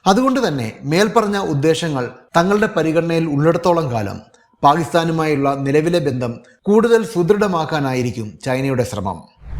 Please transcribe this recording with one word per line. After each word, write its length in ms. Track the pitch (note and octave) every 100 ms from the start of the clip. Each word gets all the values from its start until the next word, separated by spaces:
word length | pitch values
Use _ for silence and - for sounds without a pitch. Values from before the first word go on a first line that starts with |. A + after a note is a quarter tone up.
| F#3
അതുകൊണ്ട് 420 | G3+ C4 C4 G#3+
തന്നെ 200 | C#3 A2 -
മേൽപ്പറഞ്ഞ 560 | C3+ E3 G#3+ A#3 G#3 G3+
ഉദ്ദേശങ്ങൾ 680 | E3 C#3+ D#3 D#3+ E3+ C3+ A#2+ - _ E3+
തങ്ങളുടെ 320 | F3+ G#3 A3 E3
പരിഗണനയിൽ 480 | D#3+ D#3+ E3 E3 D#3+
ഉള്ളിടത്തോളം 640 | C#3+ D#3 E3 D#3+ E3 D3+
കാലം 300 | A2+ G2+ - - _ _ _
പാകിസ്ഥാനുമായുള്ള 920 | C#3+ D#3+ D#3+ E3+ E3 D#3+ D#3 C#3 C#3 C#3
നിലവിലെ 440 | C#3 D3+ D#3+ E3+
ബന്ധം 400 | C#3+ B2+ A#2+ A#2 - _
കൂടുതൽ 440 | G3 G#3+ A3+ A3+ F#3
സുദൃഢമാക്കാനായിരിക്കും 1300 | F3 E3+ G#3 G#3 E3+ D3+ D#3 C3+ B2+ B2 A#2 G#2 - C3+
ചൈനയുടെ 380 | C3 C3+ B2
ശ്രമം. 360 | A2+ G#2 F#2+ E2 - _ -